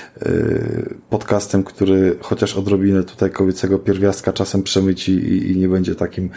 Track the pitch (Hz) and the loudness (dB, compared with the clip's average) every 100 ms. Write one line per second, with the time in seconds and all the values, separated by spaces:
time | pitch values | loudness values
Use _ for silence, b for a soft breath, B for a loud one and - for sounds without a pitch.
0 | B - - 50 - - - - - - | B -8 -2 0 0 -2 -2 -4 -6 -10
1 | - 107 - 101 - 98 95 - 95 95 | -4 -4 0 -2 0 -2 0 0 2 4
2 | 95 85 - 110 101 98 98 98 98 98 | 4 0 -4 -2 -2 0 0 2 4 2
3 | 90 - 95 - 95 92 95 95 107 92 | 0 -2 -2 0 0 0 0 0 0 2
4 | 101 - 98 - 95 98 95 98 95 90 | 2 2 -2 -2 -2 -2 0 2 2 0
5 | 95 95 - 92 - 92 92 92 90 - | 0 0 2 0 0 0 2 2 0 -2
6 | 87 - 92 | -4 -4 -6